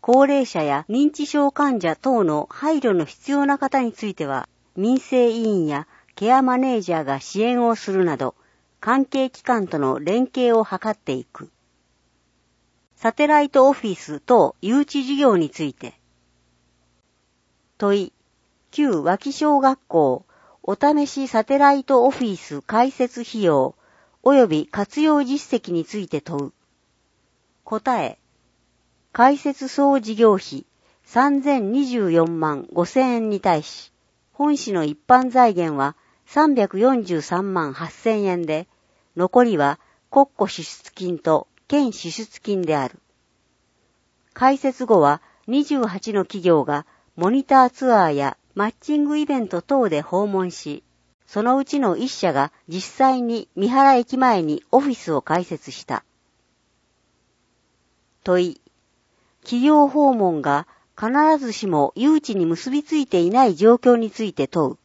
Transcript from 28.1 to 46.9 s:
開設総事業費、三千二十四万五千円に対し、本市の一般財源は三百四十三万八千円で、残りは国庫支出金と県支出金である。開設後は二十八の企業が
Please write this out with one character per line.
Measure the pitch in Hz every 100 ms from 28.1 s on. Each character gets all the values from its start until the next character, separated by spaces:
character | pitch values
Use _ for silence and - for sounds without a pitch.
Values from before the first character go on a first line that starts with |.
| - _ _ _ _ _ _ _ _ _
開 | - 254 285
設 | 285 277 262
総 | - 277 277
事 | 220
業 | 214 226
費、 | 196 - 135 - _ _ _
三 | _ 233 277 277
千 | 269 277 196
二 | 254 269
十 | 247 196
四 | 165 165 165
万 | 156 143 -
五 | -
千 | 170 262 262
円 | 233 220
に | 202
対 | 190 160
し、 | 156 - - _ _ _ _
本 | - 294 285
市 | -
の | 185
一 | 151 147 -
般 | 254 254
財 | 247 240
源 | 180 165 143
は | 139 - _ _ _
三 | 285 311
百 | 254 196 190
四 | 240 254
十 | 190 170
三 | - 175 196
万 | 185 151
八 | 135 160
千 | - 226 214
円 | 196 175
で、 | 165 156 180 _ _ _ _ 170
残 | 185 247
り | 240 180
は | 143 147 _ _ _
国 | - 277 -
庫 | 190
支 | -
出 | 156 - -
金 | - 180 170
と | - 156 - _ _
県 | 285 262
支 | 214 170
出 | 165 220 -
金 | - 196
で | 165 151
あ | 131
る。 | - _ _ _ _ _ _ _ _ _ _ _ _ _
開 | - 254 269
設 | 269 254
後 | 247 208
は | 143 147 _ _ -
二 | 262
十 | 285 285
八 | 220 180 -
の | 202
企 | 180 202
業 | 175 160
が | 135 143 160